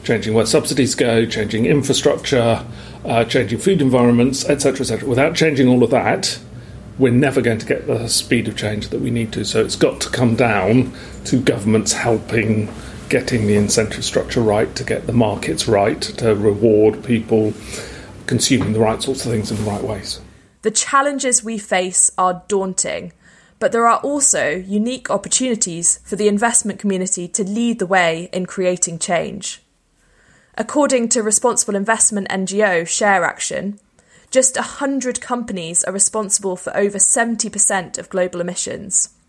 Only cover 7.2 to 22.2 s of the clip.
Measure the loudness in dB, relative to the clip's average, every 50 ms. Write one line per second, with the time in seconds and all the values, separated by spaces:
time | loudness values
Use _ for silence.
7.2 | 4 4 2 2 2 2 0 0 -2 -4 -4 -4 -2 -2 -2 -2 -2 -2 -2 -2
8.2 | 0 0 0 0 0 -2 -6 -4 -4 -4 -4 -4 -6 -6 -6 -4 -2 -2 -2 -2
9.2 | -2 -4 -4 -6 -6 -2 0 0 0 0 0 2 2 0 2 -2 -8 -6 -2 0
10.2 | 2 2 2 2 2 2 2 2 2 4 4 4 2 2 -4 -12 -16 -16 -16 -14
11.2 | -4 0 0 2 2 2 0 0 2 2 2 2 2 0 -2 -2 0 0 0 0
12.2 | -2 -2 -2 0 0 2 0 0 0 -4 -8 -12 -14 -14 -14 -14 -6 -2 -2 -2
13.2 | 0 0 -2 0 2 4 4 4 4 2 2 0 0 -2 -4 -6 -6 -2 -2 -2
14.2 | -2 0 -2 0 2 2 4 2 2 0 -2 -8 -6 -4 -4 -4 -4 0 2 2
15.2 | 4 2 2 -2 -4 -4 -4 -2 0 2 4 4 4 2 0 -2 -6 -10 -8 -2
16.2 | 0 2 2 4 2 2 2 4 4 4 6 6 6 4 4 2 -2 0 0 0
17.2 | 2 2 2 2 2 0 -2 -6 -12 -12 -12 -12 -12 -12 -14 -16 -16 -18 -18 -12
18.2 | -6 -2 -2 0 2 2 2 2 2 0 2 2 2 2 2 -2 -4 -4 -4 -4
19.2 | -4 -4 -2 -2 -2 -4 -4 -4 -2 -2 -4 -4 -4 -6 -6 -8 -8 -10 -12 -12
20.2 | -12 -20 -20 -20 _ _ _ _ -4 -2 -2 -2 -2 2 2 2 2 2 0 0
21.2 | 0 0 0 0 0 -2 -8 -8 -4 -2 0 0 0 0 0 2 2 2 2 2